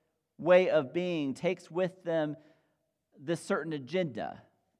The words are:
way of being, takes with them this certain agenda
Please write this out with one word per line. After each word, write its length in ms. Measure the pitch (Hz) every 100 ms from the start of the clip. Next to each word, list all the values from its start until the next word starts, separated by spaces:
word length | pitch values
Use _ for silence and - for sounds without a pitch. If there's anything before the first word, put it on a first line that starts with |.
| _ _ _ -
way 300 | 151 180 185
of 240 | 156 131
being, 420 | 170 180 165 143
takes 340 | 127 175 170 -
with 360 | 165 185 175
them 320 | 170 165 151 147 - _ _ _ _ _ _ -
this 220 | 139 170
certain 320 | - 185 160
agenda 680 | 151 123 180 170 107 76 - - _ _ _